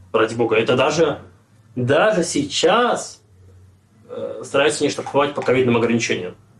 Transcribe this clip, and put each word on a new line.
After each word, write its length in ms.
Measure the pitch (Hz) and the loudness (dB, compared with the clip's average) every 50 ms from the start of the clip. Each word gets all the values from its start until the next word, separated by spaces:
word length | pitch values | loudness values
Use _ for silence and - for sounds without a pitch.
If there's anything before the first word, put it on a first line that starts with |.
| - - - | -14 -4 0
Ради 220 | 113 110 110 117 | 0 0 0 0
бога, 200 | 120 117 113 110 | -2 0 2 2
это 200 | 110 113 135 123 | 2 2 2 2
даже, 420 | 127 131 151 151 165 160 147 - - - - - _ _ _ _ _ _ _ - | 2 2 0 2 2 2 0 0 -6 -10 -20 -20 _ _ _ _ _ _ _ -6
даже 480 | 123 123 123 139 165 202 214 185 175 165 | -4 0 2 2 4 4 2 2 2 -2
сейчас, 960 | - - 143 - 143 - - 160 160 220 233 247 226 - - - - - - _ _ _ _ - - - - - - _ _ _ _ _ _ - - | -2 -2 -4 -4 -2 -2 0 2 4 4 4 2 2 0 -4 -6 -12 -16 -20 _ _ _ _ -20 -20 -20 -20 -20 -20 _ _ _ _ _ _ -20 -16
э, 320 | - - - - - - - | -12 -10 -10 -10 -10 -12 -12
стараются 380 | - - 139 147 156 147 - 147 | -2 0 0 2 2 0 0 -2
не 60 | 139 | -2
штрафовать 420 | - - - - - 139 147 143 - | -2 -4 -8 -2 -2 0 0 0 -2
по 80 | - | -4
ковидным 360 | - - 127 131 127 120 117 | -2 0 2 2 4 2 2
ограничениям. 580 | 113 113 113 117 110 - - 110 92 90 90 - - - _ _ | 2 2 2 0 0 0 -2 -4 -4 -6 -10 -14 -16 -20 _ _